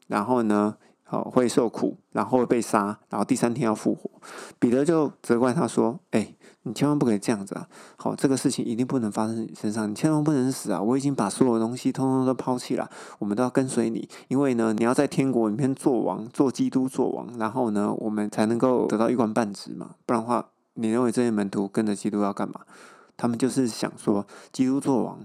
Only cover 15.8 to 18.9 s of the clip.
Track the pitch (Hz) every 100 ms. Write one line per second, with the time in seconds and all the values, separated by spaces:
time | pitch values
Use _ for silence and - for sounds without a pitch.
15.8 | - 120 92 95 113 - 139 - 131 131
16.8 | 131 - 120 - 113 120 110 123 120 104
17.8 | 104 107 110 107 104 - 107 117 127 123
18.8 | 110